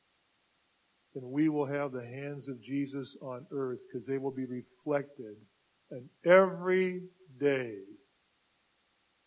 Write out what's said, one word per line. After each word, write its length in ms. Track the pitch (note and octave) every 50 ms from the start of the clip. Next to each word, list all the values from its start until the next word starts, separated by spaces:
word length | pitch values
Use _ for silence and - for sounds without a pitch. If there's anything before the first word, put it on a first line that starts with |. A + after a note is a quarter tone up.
| _ _ _ _ _ _ _ _ _ _ _ _ _ _ _ _ _ _ _ _ _ _ _
then 160 | C#3 B2+ B2
we 180 | C3 D3 D#3 D#3
will 180 | D3+ D3 C#3+
have 260 | C3 C#3+ C#3+ C#3+ C#3
the 120 | B2+ B2+ A#2+
hands 420 | A#2+ B2 C3+ C#3 C#3+ C#3+ C#3 A#2 C#3
of 120 | B2+ A#2
Jesus 560 | A2 A#2 C#3 C#3+ C#3 C#3 C#3 C#3 C3 A#2+ - -
on 240 | D3+ C3+ B2+ B2 - -
earth, 300 | D3 C#3 C3+ B2+ B2 - - -
'cause 140 | - B2 G#2
they 120 | C3+ C3+ C3+
will 140 | C3+ C3+
be 120 | C3 C3 C3
reflected, 1000 | B2 B2+ B2 A#2+ - _ _ _ D3+ D3 C#3+ C#3 C#3+ - - A#2 G#2+ G#2 G#2 G2+ _ _ _ _ _ _ _ _ _
and 200 | D3 B2+ B2 - - _ -
every 840 | E3+ F3+ F#3+ G3 F#3 F3 E3+ F3+ F#3 F#3 F#3 F#3 F#3 F3+ F#3 F3+ F3+ - _ - - C3 B2
day 480 | C#3+ C#3+ C#3 C3 B2+ A2+ G#2+ G2 F#2+ G2 G#2+ - _ _ _ _ _ _ _ _ _ _ _ _ _ _ _ _ _ _ _ _ _ _ _ _ _